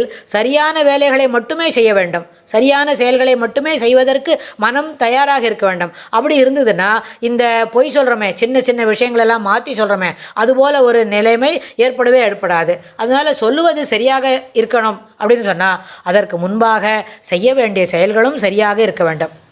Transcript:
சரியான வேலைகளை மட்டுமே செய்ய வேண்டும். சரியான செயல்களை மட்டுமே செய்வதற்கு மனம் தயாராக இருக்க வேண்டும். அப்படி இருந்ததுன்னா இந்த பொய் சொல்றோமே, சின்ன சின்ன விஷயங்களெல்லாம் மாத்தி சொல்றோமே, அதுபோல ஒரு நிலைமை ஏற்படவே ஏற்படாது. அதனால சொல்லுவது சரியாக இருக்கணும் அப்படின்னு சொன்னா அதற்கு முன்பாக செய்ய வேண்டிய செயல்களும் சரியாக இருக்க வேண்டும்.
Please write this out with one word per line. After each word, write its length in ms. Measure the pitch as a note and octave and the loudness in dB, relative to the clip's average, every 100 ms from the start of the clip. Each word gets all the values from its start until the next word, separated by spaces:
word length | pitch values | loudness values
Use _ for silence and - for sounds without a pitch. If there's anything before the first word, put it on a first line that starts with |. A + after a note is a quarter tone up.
| A#3 - | -2 -8
சரியான 600 | - G#3 A#3 D4 D4+ D#4+ | -6 -2 0 0 0 0
வேலைகளை 440 | C#4+ C#4 C#4+ C4+ C4 A#3+ | 2 2 2 2 0 0
மட்டுமே 320 | A3+ E4 E4 B3 | -4 -4 -2 2
செய்ய 140 | A3+ G3 | 2 2
வேண்டும். 260 | F3+ E3+ E3+ _ - | 0 -4 -8 _ -4
சரியான 420 | A3 C4+ C#4 D4 C4+ | 0 2 2 0 0
செயல்களை 340 | B3 B3+ C4 B3+ | 2 2 2 2
மட்டுமே 320 | A3+ - D4+ D4+ | 0 -2 -2 -2
செய்வதற்கு 520 | A#3 B3+ B3+ C#4 C#4 D#4 - - | 2 2 2 0 -2 -4 -4 -4
மனம் 260 | G#3+ C4+ D#4 D4 | -2 -2 -4 -4
தயாராக 420 | A#3 B3+ C#4 C#4 A#3 | 0 2 2 0 -2
இருக்க 220 | - G3 | 0 -2
வேண்டும். 220 | F3+ F3 - - | -2 -6 -8 -6
அப்படி 280 | A3+ C#4+ D4 | -2 0 2
இருந்ததுன்னா 460 | C4 C#4 A#3 F3 F#3+ A3 - - A#3 | 2 2 2 2 0 -2 -4 -6 -4
இந்த 140 | A#3+ A#3+ A3+ A3+ A#3+ | 0 0 0 0 0
பொய் 180 | C#4 C4 | 0 2
சொல்றோமே, 340 | B3+ A3+ G3+ F3 | 0 0 -2 -2
சின்ன 200 | A#3 C4 B3 | -2 0 0
சின்ன 120 | A#3+ A3 | 0 0
விஷயங்களெல்லாம் 520 | G#3+ B3 A#3+ A3+ A3+ G3+ | 0 0 2 2 0 0
மாத்தி 260 | A3 C4 A3 | -2 -2 -2
சொல்றோமே, 300 | G#3 G3 F3+ - - | -2 0 -2 -6 -8
அதுபோல 500 | - A3+ C4 C#4 C#4+ B3 | -2 0 2 2 4 4
ஒரு 140 | A#3 G#3+ | 2 0
நிலைமை 480 | G#3 A3 A#3 C4+ E4 - - | 0 2 2 0 -2 -4 -2
ஏற்படவே 460 | B3 B3 A#3+ B3+ A3 | -2 0 2 2 2
ஏற்படாது. 460 | G3+ F3+ E3+ E3 F3 - - | -2 -2 0 0 -4 -8 -8
அதனால 320 | A3+ C4 D4+ C#4 | -2 0 0 0
சொல்லுவது 420 | A3 C#4+ E4+ D4+ C#4+ | 0 0 0 0 -2
சரியாக 320 | - B3+ C4+ C4+ C4 - A#3 | -2 0 0 0 -2 -2 -2
இருக்கணும் 380 | A3 A#3+ A3 G3 - - | 0 0 -2 -4 -12 -4
அப்படின்னு 280 | G#3+ A#3+ G3+ | 0 0 0
சொன்னா 200 | E3+ F#3+ F#3 - - | -2 -2 -2 -8 -10
அதற்கு 320 | F3+ G3 G3+ F3 | -2 0 0 -4
முன்பாக 560 | F3+ A3 A3+ A3 G#3 G#3+ - - - | -4 0 2 2 0 -2 -4 -14 -6
செய்ய 180 | F3+ A#3 C4+ | 0 2 2
வேண்டிய 260 | A3+ F#3+ F3 | 0 0 0
செயல்களும் 500 | E3+ F#3+ G#3+ B3 C#4+ | 0 0 2 0 0
சரியாக 340 | G3+ G3 G#3 G#3 | -2 0 0 2
இருக்க 220 | G#3+ - E3+ | 0 0 -2
வேண்டும். 240 | D#3 D#3+ - _ | -2 -6 -10 _